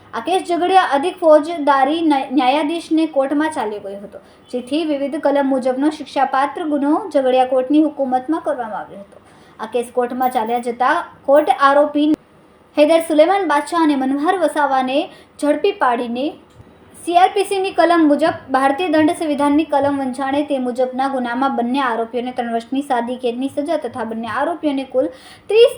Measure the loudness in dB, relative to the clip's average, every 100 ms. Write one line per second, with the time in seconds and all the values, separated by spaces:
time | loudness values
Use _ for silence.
0 | -12 -8 -2 -2 0 -2 2 4 4 0
1 | -2 0 6 6 4 -2 0 2 2 2
2 | 2 0 0 0 2 2 -2 -4 -2 0
3 | 0 0 0 0 -2 -4 -6 -6 -10 -12
4 | -14 -20 -20 -20 -10 -10 -4 -4 -2 -2
5 | -4 -2 0 2 0 0 0 0 -2 -2
6 | -6 -2 0 0 -2 -4 -4 -2 0 0
7 | 0 0 2 2 2 0 2 2 2 -2
8 | -2 -2 -2 -4 -4 -4 -6 -10 -12 -16
9 | -20 -20 -20 -20 -20 -14 -6 -6 -2 -2
10 | -2 -2 -2 -2 -2 -2 -4 -2 0 0
11 | -4 -6 4 4 4 2 4 4 2 2
12 | 0 0 _ _ _ _ _ 2 4 4
13 | 4 4 4 2 0 0 0 0 2 2
14 | 0 0 0 0 0 0 0 0 0 -2
15 | -2 -10 -20 -4 -2 2 0 0 0 0
16 | -4 -4 -6 -8 -18 -20 -20 -20 -20 -12
17 | -2 2 4 2 -2 -2 -2 2 4 4
18 | 4 4 2 -2 -4 0 0 0 0 2
19 | 2 0 -4 0 2 2 2 0 0 -2
20 | -4 -4 -2 -2 -2 -2 -2 -2 -2 -2
21 | -2 -2 -4 -2 -2 -2 -2 -2 -2 -2
22 | -4 -6 -6 -6 -4 -6 -4 -6 -2 -4
23 | -4 -4 -6 -4 -6 -4 -4 -4 -6 -8
24 | -8 -8 -6 -4 -4 -2 -4 -4 -2 -2
25 | -2 -6 -20 -16 0 6 6